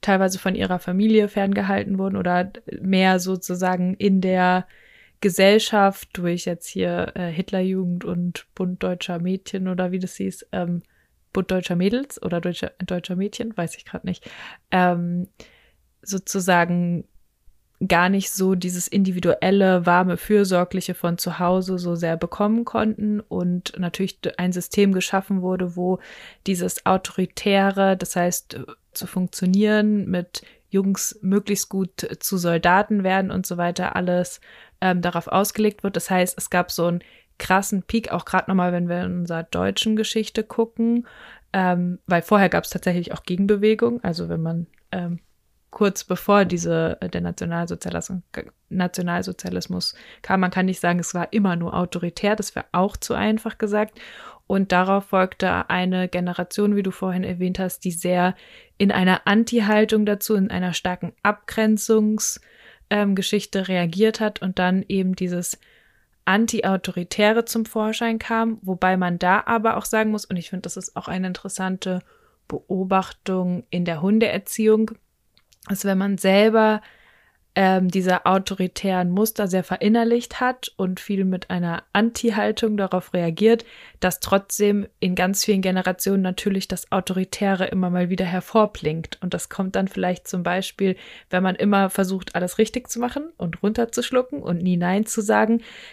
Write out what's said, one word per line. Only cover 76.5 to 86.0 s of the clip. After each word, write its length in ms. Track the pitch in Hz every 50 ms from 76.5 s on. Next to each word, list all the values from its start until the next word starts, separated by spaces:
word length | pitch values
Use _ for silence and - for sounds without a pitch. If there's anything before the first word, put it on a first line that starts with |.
| 220 226 220 214 214 214 - - - _ _ _ _ _ _ _ _ _ _ _ _
ähm, 320 | 196 196 185 190 185 185 180
diese 380 | 175 190 180 185 180 180 -
autoritären 840 | - 190 190 190 - 196 - 185 180 - - - 196 185 180 180 175
Muster 360 | 180 196 220 214 - - 208
sehr 160 | 180 185 185 180
verinnerlicht 800 | - 190 - - 208 220 233 233 233 233 240 240 - - -
hat 320 | 254 247 254 254 - - -
und 220 | - 190 190 185 -
viel 260 | - - 202 190 190
mit 260 | 190 185 180 - -
einer 340 | 180 175 175 170 165 - - _ -
Anti-Haltung 840 | 208 220 233 233 - - 226 208 214 208 208 214 - 233 220 214
darauf 380 | 202 196 185 - 185 - - -
reagiert, 500 | 180 170 170 160 - 208 220 233 226 - - - - - - - -
dass 180 | - 185 180 -
trotzdem 680 | - - 190 202 196 - - - 208 202 208 202 196 - _ _
in 160 | - 185 180
ganz 300 | - 180 185 196 - -
vielen 180 | - 208 190 185
Generationen 600 | 185 185 185 180 185 180 -